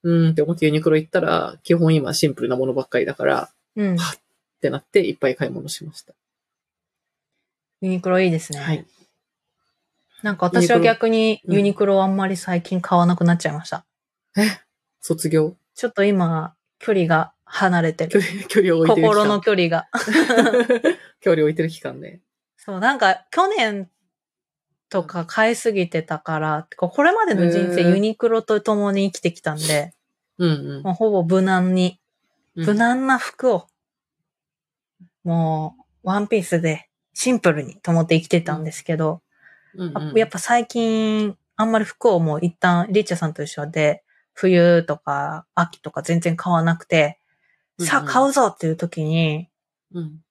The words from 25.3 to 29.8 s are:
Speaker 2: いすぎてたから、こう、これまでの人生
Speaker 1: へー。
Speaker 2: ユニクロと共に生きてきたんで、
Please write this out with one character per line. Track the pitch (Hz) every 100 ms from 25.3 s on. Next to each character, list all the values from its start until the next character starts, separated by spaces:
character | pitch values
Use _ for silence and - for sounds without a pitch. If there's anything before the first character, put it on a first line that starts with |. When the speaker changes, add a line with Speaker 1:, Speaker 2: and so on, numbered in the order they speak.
| - 220
Speaker 2:
い | 233
す | 233
ぎ | 196 175
て | 165
た | 160 156
か | - 156
ら、 | 156 151 - -
こ | 180
う、 |
こ | 226
れ | 285
ま | 427 415
で | 196
の | 175
人 | 170 180 175
生 |
Speaker 1:
へ | 175
ー。 |
Speaker 2:
ユ | 190
ニ | 214 214
ク | 233
ロ | 226
と | 220 214
共 | 214 208 202
に | 196 196
生 | -
き |
て | 175
き | 170
た | 170
ん | 151
で、 | 156 151